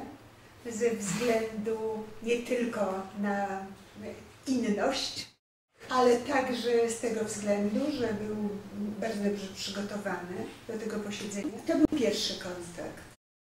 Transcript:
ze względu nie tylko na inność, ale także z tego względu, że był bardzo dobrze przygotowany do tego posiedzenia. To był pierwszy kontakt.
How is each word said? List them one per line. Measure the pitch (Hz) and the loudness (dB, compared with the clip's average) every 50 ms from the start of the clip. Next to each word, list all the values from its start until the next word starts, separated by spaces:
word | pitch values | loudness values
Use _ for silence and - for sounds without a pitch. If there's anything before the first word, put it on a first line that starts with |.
| - - - - - - - - - - - - - | -6 -10 -12 -16 -18 -20 -20 -20 -20 -20 -18 -14 -10
ze | 233 208 208 240 233 | -8 -2 2 2 2
względu | 214 202 202 185 170 214 247 240 226 220 220 220 220 208 208 226 220 220 220 220 220 214 214 - - - 220 | 2 0 -2 -2 0 2 4 4 4 4 2 0 -4 -4 -2 -2 -2 -2 -2 -2 -4 -4 -6 -8 -10 -4 0
nie | 233 240 | 0 0
tylko | 240 - - 247 240 233 - - 208 196 190 190 190 196 - 208 202 | 0 2 0 0 2 0 0 0 0 0 0 0 -2 -6 -6 -4 -2
na | 202 202 202 202 196 190 190 190 196 196 - - - - - 202 208 - - - - - - - - | 0 0 2 0 0 -2 -2 -4 -6 -8 -12 -16 -20 -18 -14 -12 -10 -10 -10 -12 -14 -18 -18 -6 -2
inność, | 277 254 233 214 208 208 202 214 269 - - - - - - - - - _ _ _ _ _ _ _ _ - - - | 0 0 2 2 2 2 2 2 2 2 0 -2 -4 -4 -6 -10 -12 -14 _ _ _ _ _ _ _ _ -14 -4 2
ale | 254 254 247 240 240 | 4 8 8 8 8
także | 240 - 285 285 262 262 254 226 214 214 240 233 233 233 226 | 6 4 2 2 2 4 2 0 0 2 4 6 6 6 4
z | - - | 2 0
tego | 254 226 214 214 214 | -2 0 0 0 -2
względu, | - - 202 202 202 202 208 208 208 - 262 285 302 | -2 -4 -2 0 2 2 4 2 2 2 2 2 2
że | - 254 233 214 208 | 2 0 0 0 0
był | 202 208 214 214 214 208 202 190 - - - 202 202 208 208 - 202 | 0 -2 -2 -2 -2 -2 -2 -2 -4 -8 -8 -6 -4 -4 -4 -2 -2
bardzo | 226 220 202 202 202 | -2 -2 0 2 2
dobrze | 202 202 - 190 - - | 2 2 0 -4 -8 -8
przygotowany | - - 196 196 202 202 208 208 208 196 190 185 180 180 180 180 - 226 - - - - | -6 -6 -6 -4 -4 -4 -4 -4 -4 -4 -4 -4 -4 -4 -6 -6 -6 -6 -8 -10 -12 -10
do | - 226 | -8 -6
tego | 208 220 202 208 214 | -4 -4 -4 -4 -4
posiedzenia. | 208 208 202 - 190 - 202 202 196 311 - - - | -4 -4 -6 -6 -6 -6 -4 -4 -4 -4 -6 -4 0
To | 320 330 | 2 4
był | 294 311 - 311 247 | 6 6 4 4 4
pierwszy | 220 196 - - - - 185 | 4 2 2 2 0 -2 -4
kontakt. | - - 180 180 175 170 170 - - - - - - - - - - _ _ _ _ _ _ _ | -4 -6 -6 -6 -8 -8 -10 -10 -10 -10 -10 -10 -12 -16 -18 -20 -20 _ _ _ _ _ _ _